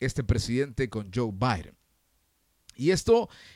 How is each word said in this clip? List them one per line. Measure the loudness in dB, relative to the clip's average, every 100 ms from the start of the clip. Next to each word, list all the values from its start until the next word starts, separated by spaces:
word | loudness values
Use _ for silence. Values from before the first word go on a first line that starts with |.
este | -4 -2
presidente, | 0 0 0 0 -2 -2 -4
con | -4 -4
Joe | -2 -2
Biden. | -2 -2 -2 -6 _ _ _ _ _ _ _ _ _ _ -2
Y | 0
esto | 2 4 4 4 -10 -20